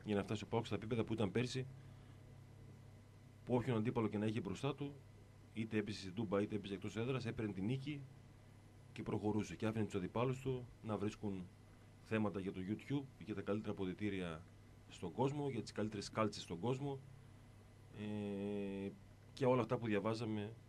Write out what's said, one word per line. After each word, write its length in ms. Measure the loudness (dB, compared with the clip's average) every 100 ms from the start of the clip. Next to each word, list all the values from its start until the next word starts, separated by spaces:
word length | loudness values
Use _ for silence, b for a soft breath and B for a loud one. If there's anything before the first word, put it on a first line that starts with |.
| 2
Για 100 | 2
να 80 |
φτάσει 200 | 4 0
ο 40 | 2
παοκ 180 | 0 2
στα 100 | 0
επίπεδα 280 | 2 2
που 100 | 2
ήταν 180 | 4 4
πέρσι, 360 | 4 2 0 -4 -8 B B B B -16 -16 -16 -16 -16 -16 -16 -16 -18 -18 -18 -10 2
που 100 | 4
όποιον 220 | 4 4
αντίπαλο 300 | 4 4 4
και 100 | 4
να 80 | 2
είχε 160 | 2
μπροστά 340 | 0 0 0 0
του, 180 | -4 -6 -14 -16 -18 -18 -10
είτε 240 | -4 0 2
έπαιζε 220 | 2 -2
στην 140 | -4
Τούμπα 280 | -2 4 4
είτε 140 | 4 0
έπαιζε 180 | -2
εκτός 220 | -4 -2 0
έδρας, 280 | 0 2 0
έπαιρνε 260 | 0 0
τη 100 | 2
νίκη 400 | 2 2 0 -6 -8 -14 -18 -18 -18 -18 -18 -18 -12
και 120 | -6
προχωρούσε. 520 | -2 2 4 4 2 0
Και 100 | 0
άφηνε 200 | 2 2
τους 100 | 2
αντιπάλους 440 | 2 2 2 2
του 280 | 0 -2 -4 -8
να 160 | -2 2
βρίσκουν 500 | 2 0 -2 -2 -6 -12 -18 -18 -18 -18 0
θέματα 340 | 4 4 2
για 120 | 0
το 80 | 0 0
YouTube, 340 | 0 2 0 0 -8 -4
για 100 | -2
τα 60 |
καλύτερα 300 | 2 2 2
αποδυτήρια 720 | 0 0 2 0 2 0 -4 -8 -16 -18 -18 -16
στον 220 | -8 -4
κόσμο, 380 | 2 4 4 0
για 120 | 0
τις 100 | -2
καλύτερες 400 | 0 0 0 0
κάλτσες 320 | 4 4 2
στον 160 | -4 0
κόσμο, 400 | 2 2 0 -4 -8 -16 -16 -18 -18 -18 -18 -18 -14 -6
ε, 920 | -2 0 0 0 0 0 0 0 -2 -6 -14 -18 -14
και 120 | 2 6
όλα 160 | 6
αυτά 160 | 4 2
που 80 | 4
διαβάζαμε 680 | 4 4 2 2 0 -2 -6